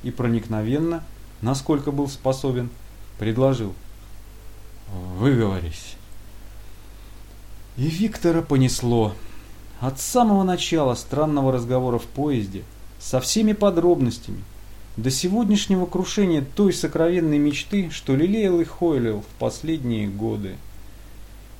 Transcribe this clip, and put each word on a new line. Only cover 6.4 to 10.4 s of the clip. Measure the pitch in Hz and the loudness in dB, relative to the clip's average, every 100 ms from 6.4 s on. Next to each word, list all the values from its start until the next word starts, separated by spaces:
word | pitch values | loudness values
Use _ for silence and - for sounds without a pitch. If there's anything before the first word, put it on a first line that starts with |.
| - - - - - - - - - - - - - 123 | -14 -14 -14 -16 -16 -18 -18 -18 -18 -18 -16 -16 -12 -2
И | 147 | -2
Виктора | 165 220 - 170 165 | 2 -2 2 2 2
понесло. | 165 139 127 - 120 117 107 - - - - - - - | 4 4 6 4 4 4 4 0 -10 -12 -14 -16 -16 -6
От | 127 139 | -6 -4
самого | - 247 226 196 | 0 4 6 6